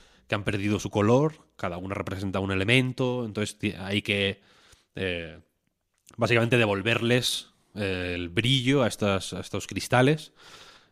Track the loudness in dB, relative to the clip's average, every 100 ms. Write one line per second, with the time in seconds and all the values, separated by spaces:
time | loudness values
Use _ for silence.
0 | -20 _ -6 -4 -2 -2 0 0 0 2
1 | 4 4 2 -4 _ -8 -6 -6 -6 -6
2 | -6 -4 -4 -2 0 0 4 4 4 0
3 | -2 -2 -4 -4 -6 -4 -6 -6 -4 -4
4 | 0 0 0 -2 _ _ _ _ _ -6
5 | -4 -4 -8 -14 -20 _ _ _ _ _
6 | _ -4 2 4 4 4 4 2 0 0
7 | 2 2 2 -4 -8 _ _ -6 -4 -2
8 | -4 -4 -4 -2 0 0 2 2 2 2
9 | 0 0 -2 -10 -8 -8 -6 -8 0 4
10 | 4 2 -4 _ -20 -20 -20 -20 _